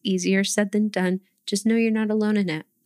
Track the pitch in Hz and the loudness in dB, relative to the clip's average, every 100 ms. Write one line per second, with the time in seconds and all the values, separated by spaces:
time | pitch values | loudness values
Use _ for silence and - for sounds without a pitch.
0 | 196 185 180 190 196 - 202 208 214 185 | -4 -2 2 0 0 0 0 0 0 0
1 | 180 190 - _ - 196 220 226 226 220 | 0 -2 -6 _ -6 -2 0 2 2 0
2 | 208 214 214 208 185 156 - _ | 0 0 2 2 0 -4 -8 _